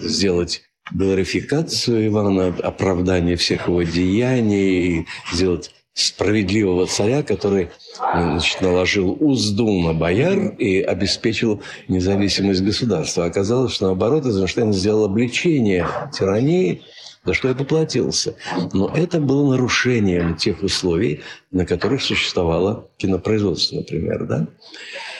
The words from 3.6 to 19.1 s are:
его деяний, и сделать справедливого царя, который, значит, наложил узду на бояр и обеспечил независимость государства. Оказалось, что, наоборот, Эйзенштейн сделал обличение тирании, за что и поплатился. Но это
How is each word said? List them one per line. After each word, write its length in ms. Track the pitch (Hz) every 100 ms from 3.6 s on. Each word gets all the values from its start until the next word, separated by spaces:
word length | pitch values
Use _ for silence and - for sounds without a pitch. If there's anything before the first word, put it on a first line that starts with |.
| -
его 160 | 87
деяний, 1160 | 82 87 92 104 123 127 110 101 98 90 87 82
и 60 | 80 - -
сделать 400 | 87 92 82 - _ _
справедливого 960 | - - - 92 107 92 110 98 90 90
царя, 340 | - 104 143
который, 460 | 143 98 101 98 - - - -
значит, 640 | - 85 85 80 - -
наложил 560 | 92 90 90 101 92 -
узду 500 | 151 127 104 101 110
на 240 | 98 85
бояр 640 | 80 82 98 170 196 208 -
и 220 | 104 95
обеспечил 840 | - 92 98 - 113 107 113 104 - - -
независимость 760 | 92 92 98 101 - 98 92
государства. 640 | 98 101 120 85 80 90 87
Оказалось, 480 | 98 98 123 117
что, 120 | - 95
наоборот, 400 | 92 107 156 127
Эйзенштейн 460 | 98 92 - 110
сделал 320 | 95 101 107
обличение 800 | 104 104 120 - 175 147 107 90 82 - -
тирании, 720 | - 98 107 139 180 185 - - - - - 90
за 60 |
что 160 | 87 131
и 60 |
поплатился. 800 | 127 139 160 156 127 73 - - - - 170 -
Но 180 | 95 98
это 240 | 139 175